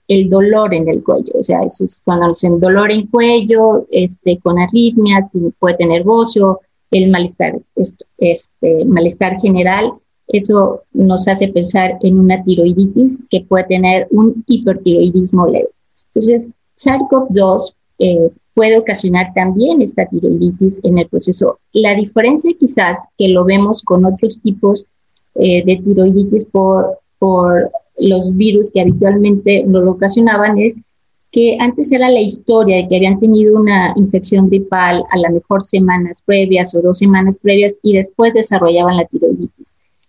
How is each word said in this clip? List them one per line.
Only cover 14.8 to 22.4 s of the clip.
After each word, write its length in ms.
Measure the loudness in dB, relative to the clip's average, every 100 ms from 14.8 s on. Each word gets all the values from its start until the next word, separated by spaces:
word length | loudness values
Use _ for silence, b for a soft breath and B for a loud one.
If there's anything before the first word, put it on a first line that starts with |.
| 0 2 2 0 0 0 0
leve. 220 | -2 -4 _ _ _ _
Entonces, 360 | -4 0 0 -2 -18 _ -6
sars 260 | -2 -2 0
cov 200 | -2 0
dos, 440 | 0 2 0 -4 _ _ -4
eh, 320 | 0 2 0 -4 _
puede 240 | 0 2 2
ocasionar 560 | 0 -4 -2 -2 -2
también 480 | -2 -2 0 0 0
esta 240 | -2 -4 -4
tiroiditis 760 | -2 -2 0 -2 0 -2 -2
en 160 | -2 0
el 80 | 0
proceso. 520 | -4 -4 -2 -2 -4 _
La 220 | -2 0 -2
diferencia 580 | -2 0 0 0